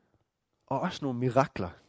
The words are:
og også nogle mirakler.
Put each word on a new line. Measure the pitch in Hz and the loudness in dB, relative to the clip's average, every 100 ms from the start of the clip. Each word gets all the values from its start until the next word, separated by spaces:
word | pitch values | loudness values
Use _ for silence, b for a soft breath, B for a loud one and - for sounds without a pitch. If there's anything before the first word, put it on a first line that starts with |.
| _ _ _ _ _ _ - | _ _ _ _ _ _ -6
og | 135 | -4
også | 180 - 139 | -4 -4 -4
nogle | 120 | -2
mirakler. | 127 117 147 - 90 - | 2 4 2 2 -6 -8